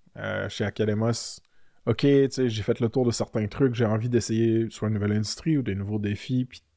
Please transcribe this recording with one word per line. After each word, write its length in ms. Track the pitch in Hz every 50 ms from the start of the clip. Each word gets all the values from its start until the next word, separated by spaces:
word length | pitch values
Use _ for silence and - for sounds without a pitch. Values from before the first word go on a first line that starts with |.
| _ - - 120
euh, 300 | 104 101 101 101 98 95
chez 140 | - - 104
Academos, « 760 | 101 - - 107 107 104 107 110 117 117 - - - - - - _ _ - - - _ _ -
OK, 120 | 120 113 -
tu 300 | - 139 139 139 139 135
sais, 180 | - 135 131 120
j'ai 140 | 110 107 98
fait 180 | - 113 -
le 80 | 123 113
tour 160 | - 131 127
de 60 | 120
certains 360 | 110 - 107 - - 120 110
trucs, 280 | 101 - - 139 131 117
j'ai 100 | 117 120
envie 240 | 104 110 110 113 120
d'essayer 600 | 120 113 - - 113 110 113 113 113 113 113 107
soit 180 | - - 110 107
une 60 | 110
nouvelle 180 | 104 104 104 104
industrie 460 | 107 107 - - - - 170 156 143
ou 40 | 123
des 120 | 107 98
nouveaux 240 | 101 101 101 107 107
défis », 460 | 104 101 107 - - - 127 127 127 -
puis 140 | - - - _ _